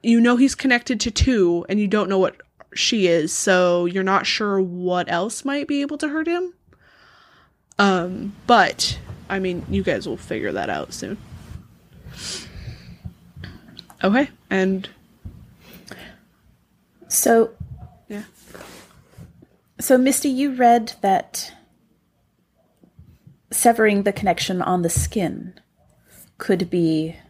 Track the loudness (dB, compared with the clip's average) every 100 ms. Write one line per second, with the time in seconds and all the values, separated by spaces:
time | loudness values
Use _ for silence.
0 | 4 6 6 6 4 2 0 0 0 -4
1 | -2 0 2 4 4 2 -2 -2 0 0
2 | 2 2 0 -2 -20 _ -14 -4 0 2
3 | 4 4 2 -2 2 4 4 2 0 0
4 | 0 0 0 -2 -2 0 -2 -2 -2 -2
5 | 0 -2 -2 -6 -6 -6 -2 -4 -4 -4
6 | -4 -4 -2 -4 -4 -10 _ _ _ _
7 | _ _ _ _ _ _ _ 0 2 2
8 | -2 -8 -10 -12 4 4 6 0 -4 -6
9 | -12 -18 -6 -4 -4 -6 -4 -2 -2 -4
10 | -4 -10 -8 -6 -4 -4 -4 -6 -8 -10
11 | -10 -12 -14 -20 -18 -18 -20 _ _ -20
12 | -20 -16 -12 -12 -14 -16 -16 -16 -20 -18
13 | -18 -20 -20 -18 -18 -18 -20 -20 -20 -4
14 | 0 2 0 -4 _ 0 0 -2 -6 -18
15 | _ _ -20 -20 -20 _ -20 -20 -20 -20
16 | -20 -20 _ _ _ _ _ _ _ _
17 | -6 -2 4 4 2 -2 -16 -14 -18 _
18 | _ -14 -14 _ -20 -20 -20 -20 -20 -20
19 | _ -20 -20 -20 -20 _ _ -12 4 4
20 | 6 2 -2 0 -2 4 6 6 2 -2
21 | 0 2 0 -10 -12 -16 _ _ _ _
22 | _ _ _ _ _ _ _ _ _ -20
23 | -20 _ -20 _ _ 0 2 4 2 2
24 | 0 -2 -2 -2 -2 -2 0 0 0 -2
25 | -2 -2 -4 -6 -14 -18 _ _ _ _
26 | _ -20 -20 _ -2 -2 0 0 2 0
27 | -4 -10